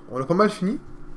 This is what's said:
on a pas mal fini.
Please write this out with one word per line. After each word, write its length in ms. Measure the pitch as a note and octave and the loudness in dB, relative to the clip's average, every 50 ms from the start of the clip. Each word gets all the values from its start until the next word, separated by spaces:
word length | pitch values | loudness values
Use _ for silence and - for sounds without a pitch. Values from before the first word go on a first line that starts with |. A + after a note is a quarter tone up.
| - - | -14 -8
on 120 | - B2+ | -6 -4
a 40 | C3 | 0
pas 80 | - E3+ | 2 4
mal 160 | F#3 G#3+ G#3 | 6 6 4
fini. 300 | - - F3+ F#3+ B3+ D#4+ - - - - - - - | 4 0 -2 -2 -2 -4 -6 -12 -14 -12 -12 -12 -12